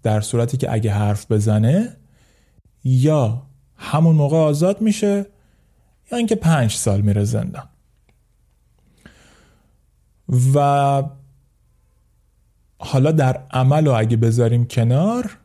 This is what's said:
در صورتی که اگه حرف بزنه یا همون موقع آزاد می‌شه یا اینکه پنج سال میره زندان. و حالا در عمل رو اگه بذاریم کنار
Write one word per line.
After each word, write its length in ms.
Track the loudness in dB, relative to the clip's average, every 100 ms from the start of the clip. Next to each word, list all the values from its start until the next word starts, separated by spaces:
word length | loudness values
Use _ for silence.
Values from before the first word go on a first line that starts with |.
در 180 | 0 -2
صورتی 360 | -2 -2 -2 -2
که 160 | -4
اگه 200 | -2 -2
حرف 380 | -2 -2 -4 -2
بزنه 680 | -2 0 2 2 2 -2 -8 _ _ _ _ _ _ _ _
یا 600 | -2 2 2 2 0 -4 -10 _ _ _
همون 400 | -6 0 4 4
موقع 220 | 2 2
آزاد 440 | 2 2 0 0
می‌شه 440 | -2 0 0 -2 -4 _ _ _ _ _ _ _ _
یا 60 | -4
اینکه 180 | -2 0
پنج 360 | 2 2 0
سال 300 | -2 -2 0
میره 220 | 0 0
زندان. 460 | 0 -2 -6 -10 -18 _ _ _ _ _ _ _ _ _ _ _ _ _ -20 _ _ _ _ _ _ _ _ _ _ _ -4 0 2 2
و 480 | 2 2 0 0 -4 -10 -20 _ _ _ _ _ _ _ _ _ _ _ _ _ _ _
حالا 300 | -4 0 2
در 300 | 2 0 -2 -6
عمل 340 | -2 0 2 2
رو 80 |
اگه 240 | 0 0 0
بذاریم 480 | 0 2 0 0 -2
کنار 720 | -2 0 2 0 -2 -6 -12